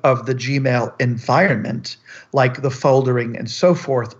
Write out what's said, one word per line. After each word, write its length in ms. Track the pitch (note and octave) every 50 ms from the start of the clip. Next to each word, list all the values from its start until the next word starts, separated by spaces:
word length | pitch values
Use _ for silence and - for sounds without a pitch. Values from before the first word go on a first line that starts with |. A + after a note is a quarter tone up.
| -
of 220 | C3+ C3 B2+ A#2
the 100 | C3 C3
Gmail 580 | B2+ A#2+ C3 C#3 C#3 C3+ B2+ B2 A#2+ A2 - - -
environment, 1000 | B2+ B2 A#2 A#2+ - - B2+ D#3+ F#3+ D3+ B2 G#2 - A#2+ - - - - - - _ - - - - _
like 300 | - C3+ B2+ B2+ B2+ C#3+
the 100 | C#3 C3+
foldering 640 | B2+ - - C#3 C3 C3+ C3 B2+ B2 A#2+ A#2 A#2 A#2
and 120 | - A#2+ -
so 260 | - - F3+ F3+ E3
forth 400 | - - C#3 C3+ B2 A2+ A2+ -